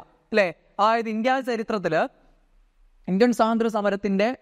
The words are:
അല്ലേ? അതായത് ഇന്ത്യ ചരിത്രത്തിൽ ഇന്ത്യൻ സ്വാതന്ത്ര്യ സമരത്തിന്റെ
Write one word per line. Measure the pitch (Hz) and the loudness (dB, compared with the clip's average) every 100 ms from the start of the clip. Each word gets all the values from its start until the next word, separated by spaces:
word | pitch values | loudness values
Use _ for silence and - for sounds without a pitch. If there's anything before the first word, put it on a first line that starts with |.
| - | -4
അല്ലേ? | _ _ 214 180 - _ - | _ _ 0 0 -4 _ -2
അതായത് | 208 233 226 | 0 0 -2
ഇന്ത്യ | 220 240 269 | -2 0 0
ചരിത്രത്തിൽ | 247 226 220 220 175 156 254 - _ _ _ _ _ _ _ _ - | -2 -6 -4 -4 0 0 -2 -6 _ _ _ _ _ _ _ _ -4
ഇന്ത്യൻ | 190 247 | 2 2
സ്വാതന്ത്ര്യ | 220 226 226 226 | 4 2 2 0
സമരത്തിന്റെ | 214 202 202 202 190 220 262 | 0 -2 -2 -2 0 0 -4